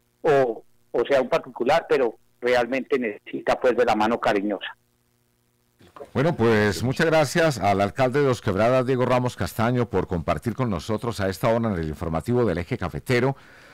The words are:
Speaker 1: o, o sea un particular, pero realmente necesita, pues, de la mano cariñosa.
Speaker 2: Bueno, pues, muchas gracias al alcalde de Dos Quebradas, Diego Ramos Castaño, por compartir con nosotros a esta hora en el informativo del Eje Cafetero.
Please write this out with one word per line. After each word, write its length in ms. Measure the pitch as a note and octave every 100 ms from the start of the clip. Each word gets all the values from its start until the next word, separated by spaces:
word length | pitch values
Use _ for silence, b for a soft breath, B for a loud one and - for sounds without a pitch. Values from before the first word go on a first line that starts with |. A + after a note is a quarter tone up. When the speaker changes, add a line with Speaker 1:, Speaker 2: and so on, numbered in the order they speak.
| _ _
Speaker 1:
o, 420 | D#3+ C#3 B2+ A2 - _ _
o 140 | C3+ A#2
sea 140 | C#3
un 80 | B2
particular, 580 | D#3+ C3 - B2 E3 -
pero 280 | D3 A#2+ - _ _
realmente 580 | B2 B2 A#2+ C3 B2 C3+
necesita, 640 | A2+ G#2 - C3 - A#2+
pues, 160 | B2+ A2+
de 80 |
la 100 | A#2+
mano 240 | G#2+ A2 A#2
cariñosa. 580 | A#2+ G#2 G2+ F#2+ - - _ _ _ _ _ _ _ _ _ _ - - -
Speaker 2:
Bueno, 200 | A2+ D#3
pues, 480 | A2+ A2+ A2 G#2 F#2
muchas 240 | A#2+ C3 E3
gracias 520 | D#3+ C#3+ F3 D#3+ A2+
al 220 | G2 G2
alcalde 400 | G2+ - B2+ C3+
de 60 | C#3
Dos 140 | A#2+
Quebradas, 460 | A2+ F#2+ A2+ C3 B2
Diego 180 | C3
Ramos 320 | B2 B2+ B2 -
Castaño, 540 | F2+ - A2+ B2+ A#2
por 160 | F#2+ E2
compartir 480 | F2 D#2+ D#2 A#2+
con 160 | G#2 B2+
nosotros 500 | F2 - G#2+ A#2 G#2
a 80 | F#2+
esta 200 | F#2 A#2
hora 200 | A#2 A2+
en 100 | F2+
el 100 | D#2
informativo 560 | D2+ E2 D#2+ F#2+ B2 A2+
del 120 | E2+
Eje 200 | F2 B2
Cafetero. 580 | F2 D2 - B2 C3 C3+ B B B